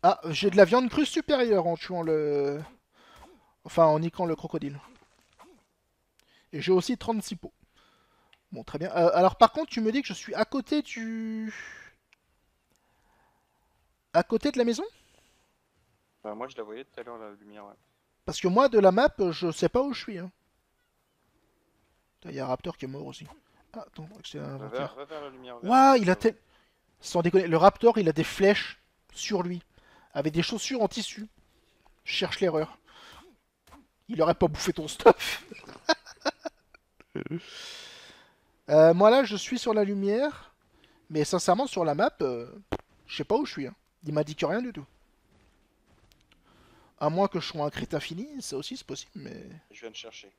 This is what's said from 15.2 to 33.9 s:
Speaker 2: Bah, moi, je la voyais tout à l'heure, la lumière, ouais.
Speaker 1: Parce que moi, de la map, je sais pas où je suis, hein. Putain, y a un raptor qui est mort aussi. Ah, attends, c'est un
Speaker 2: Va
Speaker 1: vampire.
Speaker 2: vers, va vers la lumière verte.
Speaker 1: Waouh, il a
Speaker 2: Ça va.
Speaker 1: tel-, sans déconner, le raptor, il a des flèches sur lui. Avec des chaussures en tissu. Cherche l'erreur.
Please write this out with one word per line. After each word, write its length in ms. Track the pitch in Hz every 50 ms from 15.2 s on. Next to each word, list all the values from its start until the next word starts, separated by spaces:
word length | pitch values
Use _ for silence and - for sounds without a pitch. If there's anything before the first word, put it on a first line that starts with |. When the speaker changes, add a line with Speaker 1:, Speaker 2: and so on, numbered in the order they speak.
| _ _ _ _ _ _ _ _ _ _ _ _ _ _ _ _ _ _ _ _
Speaker 2:
Bah, 120 | - 107 104
moi, 120 | 110 123 131
je 80 | 131
la 60 | 120
voyais 220 | 110 104 110 120 135
tout 160 | _ _ 131
à 20 |
l'heure, 160 | 117 120 120 113
la 140 | 110 104
lumière, 340 | 101 104 104 104 104 107 101
ouais. 80 | 101 - _ _ _ _ _ _ _ _ _ _
Speaker 1:
Parce 160 | - 156 -
que 80 | - 180
moi, 200 | 180 233 277 269
de 100 | 233 214
la 140 | 196 190
map, 160 | 180 220 262 202 - - 196 175
je 200 | 156 - 180 170
sais 180 | 156 - 180 160
pas 140 | - 240
où 100 | 269 285
je 80 | 240 -
suis, 180 | - - 208 170
hein. 120 | 180 185 _ _ _ _ _ _ _ _ _ _ _ _ _ _ _ _ _ _ _ _ _ _ _ _ _ _ _ _ _ _ _ _ _ _ _ _ _ _
Putain, 120 | - 175 139
y 60 | 139
a 40 | 131
un 40 | 127
raptor 280 | 131 - - 175 -
qui 80 | _ 139
est 40 | 131
mort 180 | 131 143 151
aussi. 200 | - - - 156 - - 302 _ _ _ _ _ _
Ah, 120 | - 226 -
attends, 220 | - _ - 156 165 208 220 -
c'est 140 | - - 147
un 180 | 147 143 135
Speaker 2:
Va 100 | 135 110 107
Speaker 1:
vampire. 100 | 110 131
Speaker 2:
vers, 160 | 143 - -
va 100 | 131 143
vers 160 | - 156 151
la 80 | 147 139
lumière 280 | 131 127 127 127 120 120
verte. 60 | 180 196
Speaker 1:
Waouh, 240 | 240 262 269 269 269
il 60 | 247
a 40 | 202
Speaker 2:
Ça 40 | 175
va. 40 | 185
Speaker 1:
tel-, 200 | - - 226 - _ _ _ _ _ _ _ _ _ _ _ _ _
sans 220 | - - - 170
déconner, 240 | 160 175 175 190 185 170
le 80 | 160
raptor, 420 | 160 170 202 - - - 233 233 220
il 100 | 196 160
a 40 |
des 120 | 151 160 160
flèches 560 | - - - 196 196 208 - - - - _ _ _ _ _ _ _
sur 300 | - - - - 208 180
lui. 200 | 180 175 180 170 - _ _ _ _ _ _ _ _ _ _
Avec 180 | 147 143 156
des 100 | 151 165
chaussures 380 | 175 - 240 208 - - 269 240
en 80 | 214 -
tissu. 400 | - 240 202 - - - 220 - _ _ _ _ _ _ _ _ _ _ _ _ _ _ _
Cherche 360 | - - - 196 165 - -
l'erreur. 380 | 202 175 156 156 156 - - _ _ _ - - - - - - 320 370 _ _ _ _ _ _ _ _ - - _ _